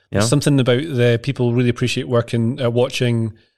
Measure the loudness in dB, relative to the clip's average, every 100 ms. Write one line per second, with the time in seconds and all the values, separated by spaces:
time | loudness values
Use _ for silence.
0 | -6 -2 2 2 2 2 2 0 0 0
1 | 2 2 -2 -2 0 2 0 0 -2 -4
2 | -2 -2 0 -2 -2 -2 -2 0 0 0
3 | 0 0 -4 -8 _